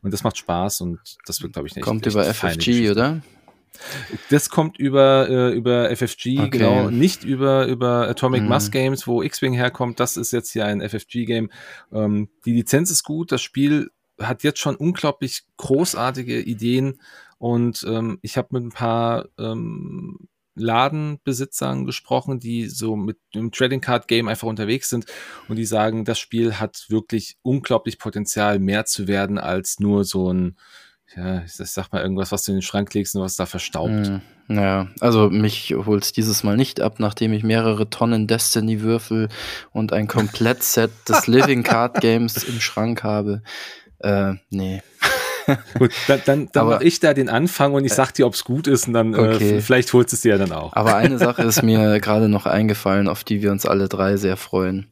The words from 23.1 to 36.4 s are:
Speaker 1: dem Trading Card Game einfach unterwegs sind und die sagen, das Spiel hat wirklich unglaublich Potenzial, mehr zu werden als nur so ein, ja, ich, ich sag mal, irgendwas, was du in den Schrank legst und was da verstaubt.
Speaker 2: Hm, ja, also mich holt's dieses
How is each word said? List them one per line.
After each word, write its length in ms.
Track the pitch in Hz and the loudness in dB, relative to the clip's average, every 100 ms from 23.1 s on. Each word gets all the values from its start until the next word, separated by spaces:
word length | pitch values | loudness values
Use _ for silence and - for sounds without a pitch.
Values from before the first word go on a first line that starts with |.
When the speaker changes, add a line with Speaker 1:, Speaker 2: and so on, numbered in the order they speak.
| 104 _ | -8 _
Speaker 1:
dem 180 | 104 113 | -8 -8
Trading 280 | - 131 135 | -2 -2 -2
Card 280 | - 123 - | -2 -2 0
Game 180 | 117 113 | -2 0
einfach 200 | 110 113 | -4 -6
unterwegs 400 | 110 104 127 - | -4 -2 -2 -2
sind 180 | 120 110 - - - - | -4 -6 -16 -18 -20 -10
und 60 | 110 | -6
die 80 | |
sagen, 400 | 113 107 110 113 | -2 0 0 0
das 140 | 107 113 | -4 -4
Spiel 360 | - 113 117 | -4 0 0
hat 320 | 101 107 - - | 0 -6 -8 -4
wirklich 480 | 110 110 113 - - | -4 -2 -6 -6 -10
unglaublich 560 | 127 135 - 117 - 110 | -4 -2 0 0 0 -8
Potenzial, 600 | 110 104 104 - 104 104 | -8 -6 -6 0 2 2
mehr 260 | 95 104 | 2 0
zu 220 | 110 - 98 | -2 -4 -2
werden 320 | 98 98 101 | 0 0 -2
als 400 | - 92 95 - | -2 -4 -4 -2
nur 260 | 101 101 | 2 2
so 280 | 98 95 92 | 0 0 0
ein, 240 | 92 90 87 _ - - _ _ - | 0 -2 -6 _ -20 -20 _ _ -10
ja, 260 | 92 92 | -6 -6
ich, 160 | 87 - | -8 -12
ich 100 | 90 | -10
sag 220 | - 92 | -10 -6
mal, 100 | 98 | -4
irgendwas, 300 | 95 95 95 | -2 -2 -4
was 100 | 101 | -4
du 60 | - | -2
in 40 | 95 | -4
den 40 | |
Schrank 300 | 92 101 101 | -2 -4 -2
legst 200 | 104 101 | -4 -4
und 80 | 101 | -4
was 140 | 95 - | -4 -4
da 100 | 92 | -6
verstaubt. 600 | 90 - - 80 107 101 | -6 -6 -4 -2 -2 -2
Speaker 2:
Hm, 120 | 98 - _ - | -4 -10 _ -4
ja, 400 | 104 98 98 95 - | 0 2 0 -2 0
also 300 | 120 113 104 | 4 6 6
mich 440 | 101 107 107 - - | 4 2 0 -4 -4
holt's 360 | 98 104 - | 0 0 0
dieses 300 | - 110 104 | -2 0 0